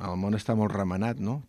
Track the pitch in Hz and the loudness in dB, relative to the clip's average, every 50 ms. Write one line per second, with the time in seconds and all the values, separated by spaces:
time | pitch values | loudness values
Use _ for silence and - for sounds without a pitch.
0 | 98 92 90 92 98 101 107 104 - - 113 107 107 98 101 98 98 90 90 92 | -6 -4 -2 -2 0 0 0 0 0 2 2 4 4 2 2 0 0 0 0 0
1 | 107 117 117 - 95 104 131 151 - | 0 0 -2 -2 -2 -4 -4 -4 -8